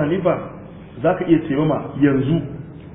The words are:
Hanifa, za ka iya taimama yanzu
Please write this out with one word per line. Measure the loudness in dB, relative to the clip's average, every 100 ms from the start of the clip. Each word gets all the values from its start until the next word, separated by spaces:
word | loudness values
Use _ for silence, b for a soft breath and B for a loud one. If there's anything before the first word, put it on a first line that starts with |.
Hanifa, | 2 2 2 0 -4 -14 -16 -18 -16 -2
za | 0
ka | 2 4
iya | 4
taimama | 4 0 2 0 -4 2
yanzu | 4 4 2 0 -2 -8 -14 -16 -18